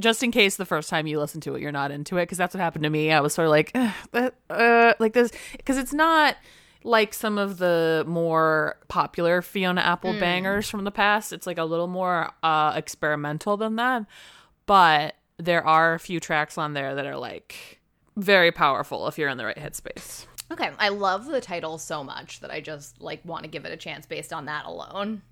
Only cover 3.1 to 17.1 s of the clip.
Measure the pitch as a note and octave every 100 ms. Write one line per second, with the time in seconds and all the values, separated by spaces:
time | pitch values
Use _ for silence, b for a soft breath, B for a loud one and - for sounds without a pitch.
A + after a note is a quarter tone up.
3.1 | D#3 D3 - D#3+ D3+ D#3 B3 A#3+ B -
4.1 | A#3+ B3+ - - D#3+ A#3 A#3 A#3 - A3+
5.1 | A#3+ A#3+ B B B - C4+ C4 D4 D#4+
6.1 | D#4+ D4 - b b b b - A3 G#3+
7.1 | - A3 G#3 G3+ F3+ F3+ E3+ D#3+ D#3+ D#3
8.1 | E3+ E3 D#3+ D#3+ D#3 D3+ - - F3+ C#3+
9.1 | - E3+ F3+ - G3+ F#3 F3+ F3 F3 F#3
10.1 | G#3 F3 F3+ F#3+ G3+ G#3 G#3 G3 G3+ G#3
11.1 | G#3 - E3 - E3+ E3 E3 F3 F3+ F#3
12.1 | F3 E3 - D#3+ D#3 D3+ D#3 D#3 - D3+
13.1 | D3 D3 D3+ - G#3 A3 A3 B3 B3 G#3
14.1 | B B B B _ - G3 F3 D3+ D3+
15.1 | - _ - E3+ E3+ D#3 D#3+ E3 E3 -
16.1 | E3 - D#3+ D3+ - D3+ C#3+ C3+ C#3 C#3